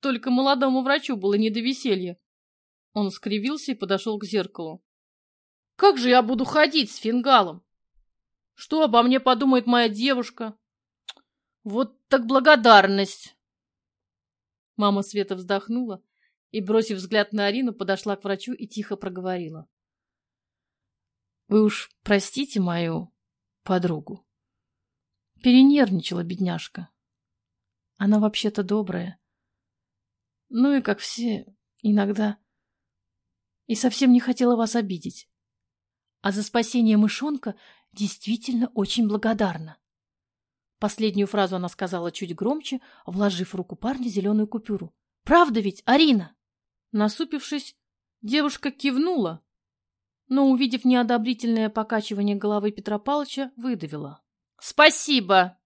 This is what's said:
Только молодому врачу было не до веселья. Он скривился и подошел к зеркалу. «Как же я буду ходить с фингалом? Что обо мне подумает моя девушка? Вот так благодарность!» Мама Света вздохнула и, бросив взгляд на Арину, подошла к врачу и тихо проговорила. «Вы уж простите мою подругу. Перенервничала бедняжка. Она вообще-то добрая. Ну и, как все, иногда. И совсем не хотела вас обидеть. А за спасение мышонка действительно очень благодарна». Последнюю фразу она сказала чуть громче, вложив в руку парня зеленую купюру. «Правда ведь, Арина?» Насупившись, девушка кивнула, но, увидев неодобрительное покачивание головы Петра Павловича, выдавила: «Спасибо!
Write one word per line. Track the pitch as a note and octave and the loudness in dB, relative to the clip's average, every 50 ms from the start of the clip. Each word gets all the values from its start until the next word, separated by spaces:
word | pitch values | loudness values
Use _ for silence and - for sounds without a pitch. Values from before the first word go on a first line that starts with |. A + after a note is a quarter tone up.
Только | - C#4 C4 A#3 - C4+ | -2 -2 -4 -2 -2 0
молодому | B3 B3 C4+ C4+ C#4 C4+ C4+ C4+ B3+ C4 B3+ | 0 2 2 2 2 2 2 2 2 0 0
врачу | C4 C#4 D#4 D4+ - C4+ | 0 0 -2 0 -4 -6
было | G#3 F#3 G3 G3+ | -2 -2 0 2
не | G#3 A3 A3 | 2 0 0
до | G#3 A#3 | -2 -2
веселья. | A#3 B3+ C4+ C4 - B3+ G3+ F#3+ F3+ F3+ F3 _ _ _ _ _ _ _ _ _ _ _ _ _ _ _ _ | -4 -4 -4 -4 -2 -2 -2 -2 -2 -8 -12 _ _ _ _ _ _ _ _ _ _ _ _ _ _ _ _
Он | G#3+ G#3 G3 | -4 -4 -4
скривился | F#3 - - A3 G3+ G#3+ G3+ B3+ D4 D4+ - - B3+ | -4 -8 -8 -4 -4 -4 -4 -4 -6 -6 -6 -8 -8
и | |
подошел | - - F#3 G3 F#3+ - A3+ A3 G#3 | -8 -4 -2 -2 -2 -2 -4 -6 -6
к | G#3+ | -8
зеркалу. | F#3 F#3 G#3 F3+ F#3 _ - E3+ D#3+ D#3 F3+ _ _ _ _ _ _ _ _ _ _ _ _ _ _ _ _ _ _ _ | -4 -4 -4 -4 -4 _ -12 -12 -12 -12 -16 _ _ _ _ _ _ _ _ _ _ _ _ _ _ _ _ _ _ _
«Как | _ - G4+ F#4+ C4 | _ 4 4 4 4
же | A#3+ B3 | 2 4
я | B3 B3+ B3 | 6 6 4
буду | G#3+ C4 A3 C4 | 4 0 -2 -2
ходить | - - D4+ D4+ D#4 C#4+ D#4+ C4 G3+ | -2 2 2 2 4 2 0 -2 -2
с | - | -6
фингалом? | - - A3 A3+ B3 A#3 C4+ C4+ A#3+ G3 F3 D#3 F3 _ _ _ _ _ _ _ _ _ _ _ _ _ _ _ _ _ _ _ | -6 -4 -2 -2 -2 2 4 4 4 4 2 -4 -14 _ _ _ _ _ _ _ _ _ _ _ _ _ _ _ _ _ _ _
Что | _ - - D4+ D#4+ D#4 | _ -8 -2 0 2 2
обо | C#4+ G#3+ A#3 A#3 | 4 4 4 4
мне | B3 B3+ C4+ | 4 2 2
подумает | C4 C4 B3+ A3 C#4 C4+ C4 B3+ A#3 | 4 2 2 2 2 2 2 2 2
моя | A#3+ A#3+ A#3+ A#3 A#3 | 2 2 2 2 2
девушка? | G#3 G#3 A#3 C4+ C#4 B3 A#3+ - - - A#3 A3 G#3 _ _ _ _ _ _ _ _ _ _ - - _ _ _ _ _ _ _ _ _ _ | 0 -2 -2 0 0 0 -2 -6 -8 -12 -12 -12 -12 _ _ _ _ _ _ _ _ _ _ -20 -20 _ _ _ _ _ _ _ _ _ _
Вот | G#3+ G3+ A3+ C4 - _ _ _ _ | -6 -2 -2 -2 -2 _ _ _ _
так | - C#4 A#3+ | 2 2 2
благодарность!» | A3+ C4 C4+ B3+ D4+ D4+ B3+ G#3+ A#3+ A3+ G3+ F#3+ F#3+ G3 G3 G3 F#3+ - - - - _ _ _ _ _ _ _ _ _ _ _ _ _ _ _ _ _ _ _ _ _ _ _ _ _ _ _ _ _ | 2 2 4 6 6 6 6 10 10 10 10 10 6 2 0 -2 -2 -4 -12 -14 -16 _ _ _ _ _ _ _ _ _ _ _ _ _ _ _ _ _ _ _ _ _ _ _ _ _ _ _ _ _
Мама | - G#3 G3+ G3+ G3 G3+ | -2 0 0 0 0 -4
Света | G3 - G3+ G3 F#3+ F#3+ | -4 -4 -4 -4 -4 -6
вздохнула | F#3 F#3 F3 G3+ G3 G3 - A3+ A#3+ B3+ A#3 G3 F#3 _ _ _ _ _ _ _ _ _ _ | -10 -4 -4 -4 -4 -4 -4 -6 -6 -6 -6 -10 -12 _ _ _ _ _ _ _ _ _ _
и, | - G#3+ | -8 -8
бросив | G3+ F#3 G#3+ A3 A3 A3+ A3 F#3 | -4 0 2 0 2 0 -4 -8
взгляд | F#3 F3+ G#3 A3 G#3 - - | -8 -2 0 0 0 0 -2
на | G#3+ G3+ | -2 0
Арину, | G3+ G3+ B3 C4+ A#3+ G#3 | 0 0 0 -2 -4 -4
подошла | - G3 F#3+ G3 F#3+ - G#3+ G3+ | -6 -4 -4 -4 -4 -2 -6 -6
к | G3 - | -6 -4
врачу | G3 G3 F#3+ - - B3 | -6 -6 -6 -6 -12 -12
и | - - | -12 -12
тихо | G#3 - G#3+ G#3 - G#3+ | -14 -10 -10 -8 -8 -8
проговорила. | G3 - F#3+ F3+ F3+ F#3 F#3 F#3 F3+ F3 D#3+ D#3+ D#3+ D#3 _ _ _ _ _ _ _ _ _ _ _ _ _ _ _ _ _ _ _ _ _ _ _ _ _ _ _ _ _ _ _ _ _ _ _ _ _ | -8 -8 -10 -10 -8 -8 -6 -6 -6 -8 -10 -12 -16 -20 _ _ _ _ _ _ _ _ _ _ _ _ _ _ _ _ _ _ _ _ _ _ _ _ _ _ _ _ _ _ _ _ _ _ _ _ _
«Вы | G3+ G#3+ G#3+ | 2 4 4
уж | G#3+ G#3 - - - _ _ _ | 4 0 -2 -10 -10 _ _ _
простите | - G#3 G3+ F#3+ - - B3+ C#4 C4+ - G#3+ | 0 0 0 0 -4 -6 -8 -8 -6 -4 -2
мою | F#3 F3+ E3+ E3+ E3+ E3 E3 E3 F3 - _ _ _ _ _ _ _ _ _ _ _ | -2 -2 -2 -4 -4 -4 -4 -6 -8 -12 _ _ _ _ _ _ _ _ _ _ _
подругу. | - F#3 F3+ F3+ F3 E3+ D3+ - - - - _ _ _ _ _ _ _ _ _ _ _ _ _ _ _ _ _ _ _ _ _ _ _ _ - | -2 -2 0 0 -2 -4 -4 -8 -14 -18 -18 _ _ _ _ _ _ _ _ _ _ _ _ _ _ _ _ _ _ _ _ _ _ _ _ 2
Перенервничала | B3+ B3 B3+ C4+ C#4 C#4+ D4 C4+ G#3+ F#3+ F3 E3 - F3+ E3+ F3 | 4 6 8 8 8 6 6 4 2 2 -4 -4 -4 -6 -6 -6
бедняжка. | E3+ F3+ F3+ F#3+ F3+ F3 E3 - - _ - F3 - _ _ _ _ _ _ _ _ _ _ _ _ _ _ _ _ _ _ _ _ _ | -6 -6 -4 -4 -4 -4 -6 -10 -12 _ -16 -18 -18 _ _ _ _ _ _ _ _ _ _ _ _ _ _ _ _ _ _ _ _ _
Она | _ G3+ G3+ G#3 G#3+ | _ 0 2 2 4
вообще-то | G#3 G#3+ G#3+ - - G#3+ G#3 - G3+ | 2 0 -2 -2 -4 -4 -2 -4 -4
добрая. | F#3 G#3 G#3+ G#3+ F3+ F3+ F3+ F3 F3+ F#3 _ _ _ _ _ _ _ _ _ _ _ _ _ _ _ _ _ _ _ _ _ _ _ _ _ _ _ | -2 -2 -4 -2 -4 -6 -8 -8 -10 -12 _ _ _ _ _ _ _ _ _ _ _ _ _ _ _ _ _ _ _ _ _ _ _ _ _ _ _
Ну | C4 A3+ B3 C#4 C#4+ | 0 2 2 4 2
и, | C4+ - | 0 0
как | - G3+ G#3 | -2 -4 -4
все, | - - - - A#3 A#3+ A3 - - - _ _ _ _ _ _ | -4 -10 -8 -6 -4 -4 -4 -6 -8 -14 _ _ _ _ _ _
иногда. | - G#3+ G#3 G#3 G3+ G3 G#3 G3 G#3+ - G#3 _ _ _ _ _ _ _ _ _ _ _ _ _ _ _ _ _ _ _ _ _ _ _ _ _ _ | -2 2 2 2 2 0 -2 -2 -2 -4 -4 _ _ _ _ _ _ _ _ _ _ _ _ _ _ _ _ _ _ _ _ _ _ _ _ _ _
И | _ A#3 | _ -4
совсем | A3 - B3+ G#3+ - C4+ C4 B3 | 0 0 -2 0 2 4 6 6
не | B3 | 6
хотела | A#3+ B3+ B3 - B3 A#3+ B3 | 4 2 -2 0 2 2 2
вас | A3+ A3+ A3 - | 2 0 0 0
обидеть. | A#3 A3 G3 F#3 E3+ - F3 - - - _ _ _ _ _ _ _ _ _ _ _ _ _ _ _ _ _ _ _ | -2 -2 -2 -6 -8 -10 -12 -14 -14 -20 _ _ _ _ _ _ _ _ _ _ _ _ _ _ _ _ _ _ _
А | _ G3+ G3 | _ -4 -4
за | G3+ G#3 | -4 -6
спасение | - - A#3+ A#3 A3+ - B3 A#3 A3 G#3+ | -2 -2 -2 -2 0 0 2 2 4 4
мышонка | G#3 G#3+ G#3 - - C4 D4+ D4+ C4 - A3+ G3 _ _ - _ _ _ _ _ | 4 4 2 0 -2 -4 -4 -4 -6 -6 -10 -12 _ _ -20 _ _ _ _ _
действительно | - G#3 G3+ - - - - A3 A3+ - - B3 A#3 A#3+ B3+ _ | -6 -6 -6 -6 -6 -4 -4 -4 -4 -4 -4 -2 -2 -2 -2 _
очень | - G3 - - A#3+ A#3 G#3+ | -4 -4 -2 0 0 0 0
благодарна». | G#3 G#3+ - A3 A3+ G#3 G#3+ F#3+ E3 D#3+ D#3 D#3 D#3 _ _ _ _ _ _ _ _ _ _ _ _ _ _ _ _ _ _ _ _ _ | 0 0 -2 -2 0 0 -2 -2 -2 -6 -12 -16 -18 _ _ _ _ _ _ _ _ _ _ _ _ _ _ _ _ _ _ _ _ _
Последнюю | - G#3 - - A3 G#3+ F3+ G3+ G3+ G3 | -4 -4 -2 0 -2 0 0 0 -2 0
фразу | - G#3 G3 F#3 F#3+ | 0 -2 0 0 -2
она | F#3 F3+ F3 | -4 -6 -8
сказала | - _ G3+ F3+ F3 F3+ E3+ F3 | -8 _ -6 -6 -4 -4 -6 -6
чуть | E3 - G3+ E3+ E3+ | -6 -8 -8 -8 -8
громче, | D#3+ - A3 C#4+ D#4 C#4+ - C4+ B3+ _ - _ _ _ | -4 -2 -2 -2 -4 -6 -8 -10 -10 _ -12 _ _ _
вложив | - F3 F#3+ G#3 G3+ F#3 F3 F#3 - - | -8 -4 0 0 0 0 -2 -8 -8 -6
в | |
руку | F#3 F3+ _ - | -10 -10 _ -12
парня | - - B3 C4+ C4 B3+ A#3+ | -8 -6 -6 -6 -4 -6 -4
зеленую | G3 G3+ F#3+ G3+ G#3+ G#3+ G#3+ G#3 | -4 -2 -2 0 0 0 0 -2
купюру. | - A3+ A3 - G#3 G3 F3 E3 _ _ _ _ _ _ _ | -4 -10 -8 -6 -8 -8 -8 -12 _ _ _ _ _ _ _
«Правда | - D4 E4+ F4 D#4 A3+ A3+ | 4 6 6 6 6 2 -2
ведь, | G3+ G3 F#3 - - | -2 -4 -6 -6 0
Арина?» | - A#3+ C#4+ E4 D#4 C4 G#3 F3 D#3+ _ _ _ _ _ _ _ _ _ _ _ _ - | 2 4 6 6 6 4 2 0 -4 _ _ _ _ _ _ _ _ _ _ _ _ -2
Насупившись, | G#3 G#3 G#3+ G#3+ - E4 - - D4 - - D4 D4 C4+ - - _ _ _ _ _ _ _ _ _ | 0 0 0 -2 -4 -8 -6 -6 -10 -8 -8 -8 -8 -8 -10 -18 _ _ _ _ _ _ _ _ _
девушка | - G#3 A#3+ D4 D4 D4 C#4 - - C#4+ | -10 -4 -2 0 0 0 -4 -4 -8 -8
кивнула, | C4 _ - C#4 B3+ B3+ D4+ F4 F#4 D#4 G#3+ E3+ D#3+ D#3+ _ _ _ _ _ _ _ _ _ _ _ _ _ _ _ _ _ _ | -8 _ -4 -4 -2 0 -2 -2 0 -2 -2 -4 -6 -10 _ _ _ _ _ _ _ _ _ _ _ _ _ _ _ _ _ _
но, | B3+ C4+ C#4 C4+ | 0 2 4 4
увидев | C4 B3 C#4+ B3 A3+ B3 - | 4 2 2 0 -2 0 2
неодобрительное | B3+ B3+ B3 B3 A3 A#3+ A#3 A3 A#3+ B3+ G#3+ - A#3 A#3 A3 A3 G#3+ | 2 4 4 2 2 0 0 0 -2 -4 -4 -2 -2 0 0 0 -2
покачивание | A3 A3+ G#3+ A3 A#3 A3 G#3 - G#3+ G3+ G3+ G#3 G3+ | -2 -4 -6 -2 -4 -4 -4 -4 -4 -2 -2 -2 -2
головы | G3+ F#3+ G#3 G#3 G#3 G3+ G#3+ G#3 | -2 -2 -2 -2 0 -2 -4 -6
Петра | G#3+ G3 - G#3+ G#3 | -6 -8 -6 -6 -6
Павловича, | G#3 - C#4+ D4 D4 C4+ - C4+ C#4 B3+ C4+ | -4 -4 -4 -4 -4 -6 -8 -10 -10 -10 _
выдавила: | - A#3 C4 B3 F#3 D#3+ D3+ D3+ D3 D3+ C#3 D3+ _ _ _ _ _ _ _ _ _ | -10 -8 -6 -6 -6 -8 -12 -12 -12 -12 -14 -16 _ _ _ _ _ _ _ _ _
«Спасибо! | - - - - D4+ D#4 D#4+ - - - D4 B3+ G3+ F3 G3 F#3+ F3+ F3+ F3+ _ _ | -14 -12 2 4 4 6 6 2 -2 0 0 0 2 4 4 4 4 2 -2 _ _